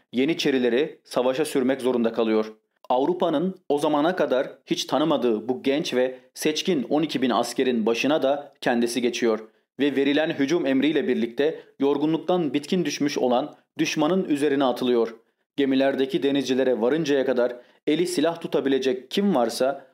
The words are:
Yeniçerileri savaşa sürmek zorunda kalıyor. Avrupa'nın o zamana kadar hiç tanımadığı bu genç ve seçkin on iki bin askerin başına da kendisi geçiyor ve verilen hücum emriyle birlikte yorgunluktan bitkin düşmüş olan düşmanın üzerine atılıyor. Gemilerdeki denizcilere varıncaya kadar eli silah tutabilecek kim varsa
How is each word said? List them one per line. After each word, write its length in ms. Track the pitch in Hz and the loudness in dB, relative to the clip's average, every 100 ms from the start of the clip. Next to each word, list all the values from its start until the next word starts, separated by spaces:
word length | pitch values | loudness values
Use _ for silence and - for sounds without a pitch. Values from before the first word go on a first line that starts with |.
| _ | _
Yeniçerileri 880 | 117 143 165 151 131 123 120 160 - | -2 0 0 0 2 2 2 -2 -6
savaşa 420 | - 135 127 131 | -6 -2 0 0
sürmek 360 | 151 143 127 135 | 0 0 0 0
zorunda 320 | 123 127 113 | 0 0 0
kalıyor. 400 | 117 110 110 110 - _ _ - | 0 2 2 0 -8 _ _ -2
Avrupa'nın 680 | 127 147 180 175 147 185 185 - | 0 0 0 0 0 -2 -4 -4
o 80 | 143 | 0
zamana 380 | 151 147 160 | 2 2 0
kadar 340 | 180 143 127 139 - | 0 0 0 -2 -6
hiç 200 | - 165 | -6 -4
tanımadığı 640 | - 135 160 139 120 107 117 | -2 0 2 2 0 0 -2
bu 140 | 127 | -4
genç 300 | 135 143 - | -2 -2 0
ve 260 | 123 131 127 _ | 0 -2 -4 _
seçkin 500 | - 156 156 - 156 | -4 -2 -2 -2 -2
on 180 | - 147 | 0 -2
iki 200 | 156 131 | -2 -2
bin 80 | 127 | 0
askerin 560 | 107 120 - 127 117 | 0 0 0 0 2
başına 380 | 107 117 135 156 | 0 0 0 2
da 300 | 131 143 - - | 0 -2 -6 -6
kendisi 400 | 143 120 117 131 | -2 0 0 0
geçiyor 380 | 117 - 117 107 - _ _ - | -2 0 0 0 -4 _ _ -2
ve 160 | 143 | 0
verilen 340 | 131 139 147 165 | 2 2 2 0
hücum 360 | 147 135 170 | 0 0 0
emriyle 420 | 135 135 143 147 117 | 0 2 2 2 0
birlikte 520 | 113 113 - 147 160 - - | 0 -2 0 -2 -2 -12 -2
yorgunluktan 720 | 139 147 156 156 156 180 147 | 0 2 0 -2 0 -2 0
bitkin 320 | 143 - 190 | -2 -2 -2
düşmüş 320 | 147 - 143 - | -2 -2 -2 0
olan 380 | 127 123 147 - _ - | 0 0 -2 -10 _ -4
düşmanın 460 | 156 160 151 185 | -2 0 0 2
üzerine 400 | 180 143 147 143 | 0 0 0 2
atılıyor. 520 | 131 - 127 120 113 - _ _ _ - | 0 0 2 2 0 -4 _ _ _ -2
Gemilerdeki 680 | 135 131 135 131 135 170 | 0 2 2 0 -2 0
denizcilere 580 | 139 139 123 131 127 117 | 0 0 0 0 2 2
varıncaya 440 | 120 160 139 143 | 2 0 0 0
kadar 300 | 131 120 123 - - _ - | 0 0 0 -2 -18 _ -2
eli 200 | 156 180 | 0 0
silah 340 | - 160 165 | 0 -2 -2
tutabilecek 680 | 165 156 135 131 127 127 - | -4 -2 0 0 0 -2 -4
kim 240 | 196 202 | 0 2
varsa 500 | 139 117 110 131 139 - | 2 0 0 -2 -2 -12